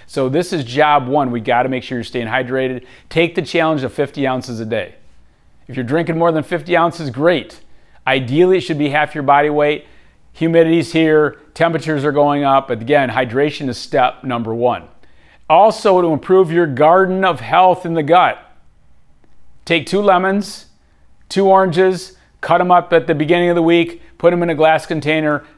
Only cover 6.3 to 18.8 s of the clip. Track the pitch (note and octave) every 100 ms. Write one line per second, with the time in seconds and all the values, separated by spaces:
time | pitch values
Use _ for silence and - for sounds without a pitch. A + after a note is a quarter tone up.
6.3 | D#3+ - F3 D#3 E3+ E3 - D3 A2+ D#3+
7.3 | E3 - - - - _ - - C3+ A#2+
8.3 | C#3+ F3+ F#3 E3+ D3+ D3 D3 D3+ D#3 C#3
9.3 | C#3+ D3+ D3+ D3 D3 - - - _ _
10.3 | - E3 E3 E3 E3 D3 D#3+ D#3+ D3+ D3
11.3 | - _ - E3 D#3+ D3+ D3+ C#3+ C#3+ C#3+
12.3 | C#3+ C#3 C3+ C3+ A2+ A#2 D3 C3 A#2 B2+
13.3 | B2 D3 - C3+ A#2 - C#3+ B2+ - C3
14.3 | A#2+ A2+ A2+ A#2+ G2 F2 - - - _
15.3 | _ - D#3+ G#3+ G#3+ G#3+ F#3 E3+ D3+ -
16.3 | F#3 F3+ E3 E3 B2+ D3+ F#3 F#3+ F#3 F#3+
17.3 | E3 - E3 F#3 F3 E3+ E3 D3 F3 D3
18.3 | G#2 - - - _